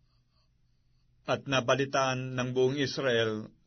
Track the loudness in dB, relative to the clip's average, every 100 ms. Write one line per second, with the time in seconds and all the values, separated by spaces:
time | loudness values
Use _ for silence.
0 | _ _ _ _ _ _ _ _ _ _
1 | _ _ -4 -4 0 0 2 2 2 0
2 | 0 -2 -4 -4 -2 2 2 2 -2 -2
3 | 0 2 2 -2 -8 -16